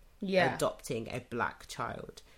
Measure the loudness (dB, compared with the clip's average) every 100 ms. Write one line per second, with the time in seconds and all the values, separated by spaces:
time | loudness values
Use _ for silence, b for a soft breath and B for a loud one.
0 | -20 -8 2 6 6 4 0 0 -4 -4
1 | -2 -6 -4 0 0 -2 -10 -6 -4 -6
2 | -10 -14 -18